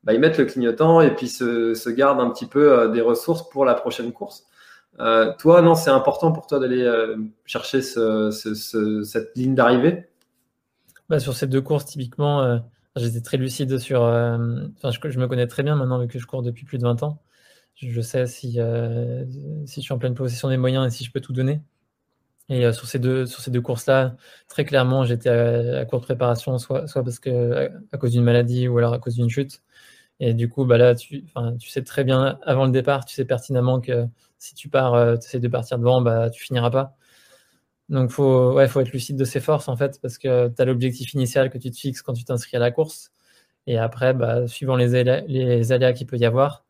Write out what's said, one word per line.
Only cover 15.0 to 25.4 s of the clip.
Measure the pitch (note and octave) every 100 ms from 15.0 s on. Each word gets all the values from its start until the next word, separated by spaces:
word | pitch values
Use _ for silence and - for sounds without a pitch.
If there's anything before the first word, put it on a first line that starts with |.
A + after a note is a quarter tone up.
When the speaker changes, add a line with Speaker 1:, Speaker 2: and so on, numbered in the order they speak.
| D#3
Speaker 2:
je | B2+
me | B2+
connais | B2+ A#2+
très | -
bien | C#3+ D3
maintenant, | B2+ B2+
vu | A#2+
que | B2
je | A#2+
cours | C3+
depuis | A#2+ A#2
plus | - C3
de |
vingt | A#2+ A#2+
ans. | D3+ D3+ _ _ _ _ _
Je, | _ B2+
je | A#2+
sais | A#2 C3 B2
si, | - B2 A#2
euh, | A#2 A#2 A#2 A#2 A#2+ B2 C3 C3 C#3+ D#3
si | C#3+ -
je |
suis | B2
en | B2+
pleine | B2+
possession | B2 C3 A#2+ C3+
des | C3
moyens | B2+ C3
et | B2+
si | A#2
je | A#2+
peux | C3+
tout | -
donner. | B2+ C3 D3+ - _ _ _ _ _ _ _ _
Et, | B2+ A#2+
euh, |
sur | A2+ A#2+
ces | C3+
deux, | B2 C3
sur | B2+ -
ces | -
deux | B2
courses-là, | A#2+ A#2 - C3+ B2+ A#2+ _ - _
très | -
clairement, | C#3+ C#3 B2+ C3+
j'étais | B2 A#2+ B2+
à, | A#2